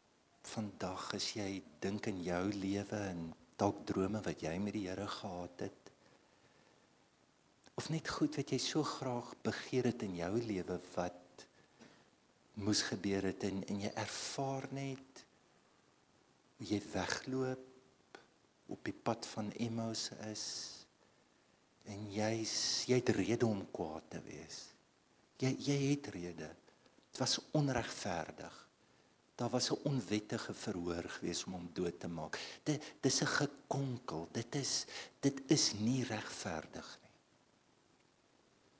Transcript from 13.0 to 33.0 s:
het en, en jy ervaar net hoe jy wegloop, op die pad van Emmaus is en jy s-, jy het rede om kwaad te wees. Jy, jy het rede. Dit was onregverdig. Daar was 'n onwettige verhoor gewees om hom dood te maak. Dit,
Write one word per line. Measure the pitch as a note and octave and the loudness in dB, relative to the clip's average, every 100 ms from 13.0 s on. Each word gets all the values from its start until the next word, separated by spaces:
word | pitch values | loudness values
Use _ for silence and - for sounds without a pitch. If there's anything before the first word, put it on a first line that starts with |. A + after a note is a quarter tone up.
| G2 G2 F#2+ | 2 2 2
het | F#2 | 0
en, | G2+ G2 - | 0 -2 -2
en | G2+ | -2
jy | G#2 | -2
ervaar | - G#2+ - - - C3+ C3+ C3 | -2 -2 -2 -2 -2 -2 -2 -4
net | C3+ C#3 C3 - - - - - - - - _ _ _ - _ _ _ - | -4 -4 -6 -12 -20 -20 -20 -20 -20 -20 -20 _ _ _ -20 _ _ _ -10
hoe | G2 | 0
jy | G2+ - | 0 0
wegloop, | F#2+ F2+ - C3 C3 C3 C3 - - - - _ - - _ _ _ - | 0 0 0 -2 0 0 -2 -8 -20 -20 -20 _ -20 -20 _ _ _ -12
op | - | -6
die | - - | -6 -2
pad | - A2 - | 0 0 -2
van | - G#2 - | -4 -4 -2
Emmaus | A#2 A#2 A2+ G#2+ - - | -2 0 -2 -2 -4 -6
is | A2 G#2+ - - - - - _ - - - _ - - _ _ G#2 | -8 -6 -6 -6 -8 -12 -18 _ -20 -20 -20 _ -20 -20 _ _ -12
en | G2+ G#2+ | -8 -4
jy | G2+ G#2+ A2+ | 2 2 2
s-, | A2 - - - - | 0 0 2 2 6
jy | B2+ | 6
het | B2 | 6
rede | G2+ F#2+ A#2 A#2 | 4 4 6 4
om | G2 - | 4 -2
kwaad | - E2 D#2+ - | -4 -4 -6 -8
te | E2 | -10
wees. | - D2+ D#2+ - - - _ _ _ _ - - | -10 -12 -12 -12 -14 -18 _ _ _ _ -20 0
Jy, | C3 C3 A2+ | 0 2 2
jy | C#3+ C#3 | 4 4
het | C#3+ B2 | 2 0
rede. | G2 F2 E2 D#2+ E2 - - - - - | -6 -6 -6 -10 -12 -20 -20 -20 -20 -8
Dit | - | 0
was | B2 - - | 2 2 2
onregverdig. | D3+ C#3+ A#2+ - - G#2 F2 D#2 - E2 - - _ - - - _ _ - | 4 4 4 0 -2 -2 -2 -4 -8 -12 -14 -20 _ -20 -20 -20 _ _ -4
Daar | A#2+ | 0
was | E3+ - | 2 2
'n | - | 0
onwettige | - C3+ F#2 G#2 - A#2+ - | 2 0 2 0 2 -2 -2
verhoor | G2+ - F#2+ F2 E2+ E2 - | -4 -2 -2 0 0 -2 -4
gewees | E2+ E2+ | -2 -2
om | - F#2 | -4 -6
hom | F2 | -4
dood | - F2+ - | 0 0 0
te | - | -4
maak. | D#2+ D#2 - - - | -4 -4 -6 -8 -4
Dit, | - C#3+ - - | -2 -2 -4 0